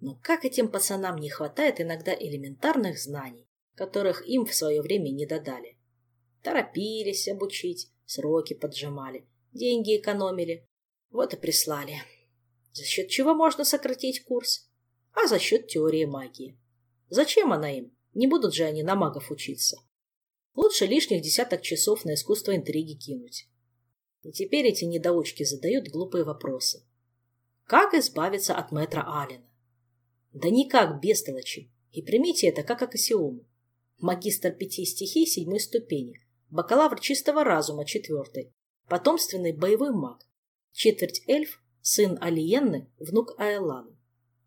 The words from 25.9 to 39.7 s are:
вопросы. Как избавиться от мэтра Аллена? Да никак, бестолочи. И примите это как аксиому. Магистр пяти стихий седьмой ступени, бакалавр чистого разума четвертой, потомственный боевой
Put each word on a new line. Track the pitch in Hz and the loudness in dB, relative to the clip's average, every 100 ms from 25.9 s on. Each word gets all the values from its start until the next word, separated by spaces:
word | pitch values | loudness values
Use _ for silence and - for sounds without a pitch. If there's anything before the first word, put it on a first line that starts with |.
| 151 185 180 | -6 -2 -2
вопросы. | 151 147 147 131 - - _ _ _ _ _ _ _ _ | -2 -4 -6 -4 -4 -4 _ _ _ _ _ _ _ _
Как | - 262 392 | 4 6 6
избавиться | 320 - - 175 196 - | 4 2 0 -2 0 -2
от | 175 - | -2 -4
мэтра | 151 160 160 156 | -4 -2 -4 -4
Аллена? | 151 139 127 _ _ _ _ _ _ _ _ _ | -4 -6 -10 _ _ _ _ _ _ _ _ _
Да | 143 170 | -2 2
никак, | 233 262 254 175 147 | 4 6 6 6 4
бестолочи. | 185 - - 131 - - - _ _ | 2 2 0 -8 -10 -12 -14 _ _
И | - | -10
примите | - 226 349 - 180 | 0 2 2 2 2
это | 147 | 2
как | 143 240 | -2 -2
аксиому. | 247 220 - 220 147 123 - _ _ _ _ _ | -4 -2 0 2 0 -4 -14 _ _ _ _ _
Магистр | 175 180 208 - 180 | -2 -2 -2 -2 -2
пяти | - 190 - | -2 -6 -6
стихий | 180 - 196 320 320 | -6 -4 0 2 2
седьмой | - 165 208 | 2 -2 -2
ступени, | - 233 - 147 120 - _ _ _ | 0 -2 -2 -4 -4 -12 _ _ _
бакалавр | 156 170 254 311 208 | -4 4 6 6 2
чистого | - 269 - 294 | -2 0 2 2
разума | 269 160 151 151 | 4 2 0 -4
четвертой, | 147 208 - 151 135 131 - _ _ _ - | -4 -6 -4 -6 -6 -10 -12 _ _ _ -4
потомственный | 175 - 330 - 190 170 | 0 4 2 0 -2 -2
боевой | 156 185 | 0 4